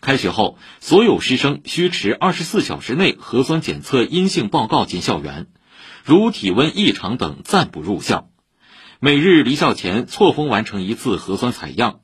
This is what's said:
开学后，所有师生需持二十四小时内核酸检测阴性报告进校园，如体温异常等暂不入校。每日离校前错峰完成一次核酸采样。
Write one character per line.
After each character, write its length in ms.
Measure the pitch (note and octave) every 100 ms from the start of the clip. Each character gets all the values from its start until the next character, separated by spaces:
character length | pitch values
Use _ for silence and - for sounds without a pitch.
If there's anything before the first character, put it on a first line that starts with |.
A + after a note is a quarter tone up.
开 140 | - C3+
学 140 | F#2
后， 260 | E2+ G#2 - - -
所 240 | - F3
有 160 | A#3 G#2
师 160 | - B2+
生 240 | C#3+ C#3+ -
需 240 | - F3+
持 240 | F3 G2+
二 180 | A2 F3
十 100 | E3+
四 200 | E3+ G#3+
小 180 | - C#2+
时 140 | -
内 200 | C3 F#3 -
核 240 | - A#2
酸 180 | C3+ D#3+
检 220 | - D2
测 200 | - C3
阴 280 | A2+ F3 F#3+
性 180 | F3+ G#2+
报 180 | D#3 A2
告 200 | D3+ G2
进 160 | F2+
校 180 | - F#2
园， 280 | C#2+ C#2+ - _ _ - - -
如 280 | - D#3+ A3+
体 200 | - G2
温 220 | F#2 D#3
异 200 | F3+ G3
常 240 | G2 F#2 A2
等 240 | F2 C#2+
暂 240 | - G3+ A#2
不 140 | -
入 180 | D#2 F#2+
校。 300 | - G2 - _ _ _ _ - - _
每 200 | C3+ C#3+
日 240 | E3+ E3+
离 140 | A#2+ D3
校 180 | D#3+
前 320 | G#2+ F#2 G2 -
错 260 | - G3+
峰 160 | - D3+
完 160 | G#2
成 200 | A2 G2+
一 100 | F#2
次 220 | A2+ C3 F2+
核 200 | - F#2+
酸 160 | B2
采 160 | A#2 D#2
样。 320 | C#2+ A#2 -